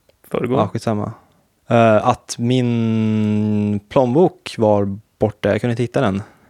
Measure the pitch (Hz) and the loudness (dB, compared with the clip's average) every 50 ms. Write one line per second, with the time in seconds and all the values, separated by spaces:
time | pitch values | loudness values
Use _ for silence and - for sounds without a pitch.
0 | _ _ _ _ _ - - - - 113 127 127 107 - - 113 - 113 110 104 | _ _ _ _ _ -8 -6 -6 -4 -2 0 0 -2 -2 -4 -6 -4 -4 -4 -4
1 | 104 110 113 - _ _ _ _ _ _ _ _ _ _ 123 117 113 113 107 104 | -6 -8 -10 -14 _ _ _ _ _ _ _ _ _ _ 2 4 4 6 4 4
2 | 92 123 120 - _ - - - 120 120 127 127 123 120 120 117 113 113 110 110 | 2 2 -2 -2 _ -16 -10 -6 -2 -2 0 0 0 0 0 0 0 0 0 0
3 | 110 110 110 107 107 107 107 104 107 107 107 104 104 104 104 101 - _ - 143 | 0 0 0 0 0 0 0 0 0 0 0 0 0 0 -2 -4 -6 _ 0 0
4 | 131 123 120 - - - - - _ - - - 113 107 104 101 101 98 98 104 | 2 2 2 2 2 2 0 -4 _ -14 -4 0 2 2 2 2 0 -2 -6 -10
5 | - _ _ _ - 107 - _ - 104 98 107 - 123 120 117 123 117 - 139 | -14 _ _ _ -2 -2 -2 _ -2 -2 -2 0 -2 -4 -2 -2 -4 -4 -2 -2
6 | 139 107 95 98 101 - _ _ _ | -2 0 -2 -4 -6 -10 _ _ _